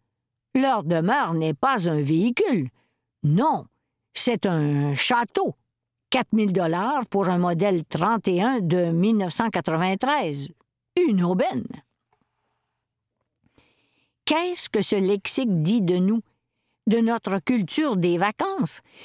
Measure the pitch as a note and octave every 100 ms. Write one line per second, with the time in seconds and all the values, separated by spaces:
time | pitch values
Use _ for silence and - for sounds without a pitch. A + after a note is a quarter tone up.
0 | _ _ _ _ _ C4 C4+ A#3 D#3 E3+
1 | E3 C#4 A3+ E3 D#3+ D3+ C4 C4 E3+ D3+
2 | C#3+ D#3+ A3 A#3+ G4+ A3+ B2+ - _ _
3 | _ _ D3 D#3+ D4+ A3+ - _ _ _
4 | _ - - A3 G3+ E3 D3 C#3+ C#3+ C#3
5 | - A#3+ A#3+ - F#4+ - _ _ _ _
6 | _ C4 - A3 G#3 F#3 E3+ E3+ G#3+ C#4+
7 | A#3 G3 F#3 F3+ F3+ E3+ G3+ F3+ D#3 D#3
8 | F#3 A3+ G3 F3+ A3 C4 E3+ F3+ E3+ E3
9 | G3 A3 F#3 - A3 F#3 E3+ D#3+ F#3 F#3+
10 | B3+ D4 F#3 C#3+ C#3 - _ _ _ -
11 | F4 G3 F3 F3+ D#4 B3+ - - - _
12 | _ _ _ _ _ _ _ _ _ _
13 | _ _ _ _ _ _ _ _ _ _
14 | _ _ - D#4 F4+ F4 - G#3+ G3 G#3
15 | F#3+ G3+ - - B3+ F3 D#3 A#3 F3 F3+
16 | F#3 A3+ - _ _ _ _ _ - A3+
17 | A3+ A#3 - F#3+ - B3 E3+ - D#4 G3
18 | F3 E3+ G3 - F#4+ G4 G3 - - -